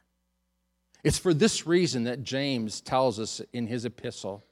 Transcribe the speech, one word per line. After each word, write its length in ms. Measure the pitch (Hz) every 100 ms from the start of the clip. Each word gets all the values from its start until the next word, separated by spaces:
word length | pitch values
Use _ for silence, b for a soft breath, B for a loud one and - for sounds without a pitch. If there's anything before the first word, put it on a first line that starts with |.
| _ _ _ _ _ _ _ _ _ b
It's 140 | 151 -
for 160 | 185
this 320 | 151 220 - 156
reason 380 | 175 170 123
that 180 | 117 127
James 600 | 113 135 143 127 110 -
tells 380 | - 131 131 107
us 220 | 110 - -
in 140 | 123 113
his 200 | 120 117
epistle, 600 | - 123 - 101 101 _